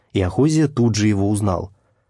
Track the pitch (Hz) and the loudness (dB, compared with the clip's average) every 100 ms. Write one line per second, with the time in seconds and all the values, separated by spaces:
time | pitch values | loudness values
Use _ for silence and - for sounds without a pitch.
0 | _ 104 90 - 147 156 151 147 120 107 | _ -2 -2 0 2 2 0 0 0 2
1 | 107 101 101 104 104 87 95 _ _ _ | 0 0 0 -2 -2 -4 -6 _ _ _